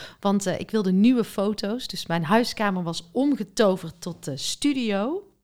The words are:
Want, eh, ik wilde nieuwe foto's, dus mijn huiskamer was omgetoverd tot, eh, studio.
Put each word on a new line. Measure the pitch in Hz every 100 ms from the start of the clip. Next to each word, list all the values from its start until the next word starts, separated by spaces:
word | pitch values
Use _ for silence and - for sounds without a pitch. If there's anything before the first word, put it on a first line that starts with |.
| - -
Want, | 202 196 185
eh, | 160
ik | -
wilde | 220 190
nieuwe | 185 226 254
foto's, | 214 - 202 214 202 240 -
dus | 185 -
mijn | 170
huiskamer | 156 220 247 - 208 185
was | 165 170 -
omgetoverd | 240 285 254 214 - 208 185 165 -
tot, | 180 170 -
eh, | 131
studio. | - - 285 269 226 196 226 359 - _